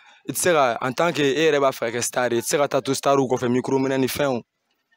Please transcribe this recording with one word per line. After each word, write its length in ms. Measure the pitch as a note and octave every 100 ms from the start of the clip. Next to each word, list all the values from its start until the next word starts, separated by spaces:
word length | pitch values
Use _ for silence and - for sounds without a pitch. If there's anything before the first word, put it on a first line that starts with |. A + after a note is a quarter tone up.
| - _ -
I 40 |
tɛ 60 | C3+
se 120 | F#3
ka, 240 | D#3+ B2+ A2
en 100 | C3
tant 200 | B2+ E3+
que 80 | D#3
e 200 | C#3+ C3+ D#3+
yɛrɛ 140 | C#3+
b'a 100 | C#3
fɛ 160 | - A#2
ka 120 | A#2
kɛ 40 |
star 300 | A2+ C3 B2
ye, 60 | A#2
i 40 |
tɛ 40 | -
se 100 | D#3
ka 80 | C#3+
taa 140 | C3+
to 140 | B2+
star 220 | C3 C#3+ C#3
kɔfɛ, 320 | B2+ B2 B2
micro 300 | B2 B2+ C3+
minɛ 180 | C3+ C3+
ni 80 | B2+
fɛnw. 340 | - C#3+ B2 - _ _ _ _